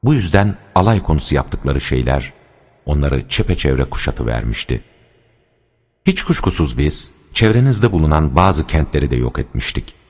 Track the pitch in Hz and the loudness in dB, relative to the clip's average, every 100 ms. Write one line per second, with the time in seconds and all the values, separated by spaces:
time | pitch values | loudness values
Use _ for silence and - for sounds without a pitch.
0 | 123 147 90 98 101 - - - 98 107 | 2 0 2 2 2 -2 -4 2 4 2
1 | - 78 - 71 - - 69 69 - - | 2 -2 0 -2 -2 -6 -2 -4 -2 -2
2 | 62 67 - - _ _ _ _ - 73 | 0 -2 -4 -16 _ _ _ _ -4 0
3 | 71 65 - - - 90 71 65 65 - | 0 -2 -4 -4 0 0 0 0 -2 -4
4 | - - 57 57 57 57 - 60 - _ | -6 -4 -4 -4 -4 -6 -6 -8 -8 _
5 | _ _ _ _ _ _ _ _ _ _ | _ _ _ _ _ _ _ _ _ _
6 | - 190 - 165 - - 76 58 73 - | -2 -2 -2 -2 0 0 -2 0 -2 -2
7 | - _ _ - 110 110 135 113 117 92 | -6 _ _ 0 2 4 2 2 2 2
8 | 78 78 78 67 95 78 78 80 73 73 | 2 2 2 4 2 2 0 -2 0 -2
9 | 69 62 60 - 62 - - - - _ | 0 -2 -2 -4 -6 -6 -6 -8 -8 _